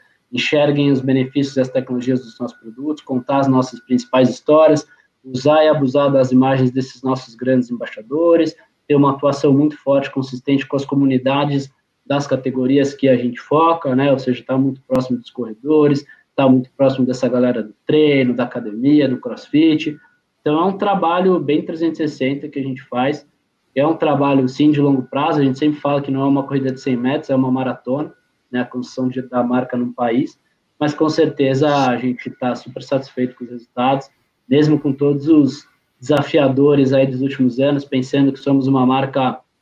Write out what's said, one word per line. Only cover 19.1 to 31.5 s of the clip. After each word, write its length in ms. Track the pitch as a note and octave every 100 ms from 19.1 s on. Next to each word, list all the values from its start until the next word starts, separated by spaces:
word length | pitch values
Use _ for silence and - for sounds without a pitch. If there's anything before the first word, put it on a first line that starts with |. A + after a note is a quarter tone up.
| B2
crossfit. 840 | A#2+ G#2+ - D3 D#3+ D3+ D#3 D3+ _ _ _ _
Então, 180 | D3+ D3+
é 40 |
um 140 | F#3 F#3+
trabalho 600 | G#3 - E3 F3+ F#3 F3
bem 200 | C#3 D3+
trezentos 380 | - D#3+ E3 D#3
e 80 | D#3
sessenta 400 | - C3 C#3+ C#3+
que 100 | C#3+
a 60 |
gente 180 | C3+ C3
faz, 440 | - B2 C3+ D3 - _ _ _ _ C3
é 100 | D3+
um 120 | E3
trabalho, 500 | D#3+ C#3 C#3 C3+ B2+
sim, 240 | - D3+
de 80 | C#3+
longo 240 | C#3+ C3+
prazo, 380 | B2+ C3+ D#3 D3
a 20 |
gente 160 | C#3 C3
sempre 220 | D3+ D3
fala 200 | C#3+ C#3+
que 80 | C#3
não 120 | C3+
é 40 | C#3
uma 180 | C#3
corrida 280 | C3+ C#3 C3
de 80 | C3
cem 160 | C#3 A#2+
metros, 340 | B2+ D3+ -
é 60 | C3+
uma 160 | B2+
maratona, 600 | B2+ B2+ - A#2+ C#3 E3 - _ _ _
né, 80 | B2
a 60 | B2
construção 420 | B2+ A#2+ - B2+
de, 140 | C3
da 200 | B2 B2
marca 360 | A#2+ B2+ B2 B2
num 160 | B2
país, 440 | - A#2+ A#2+ D#3 - _ _ _ _
mas 160 | D3
com 140 | - D#3
certeza 640 | D#3+ D3 D3 C3+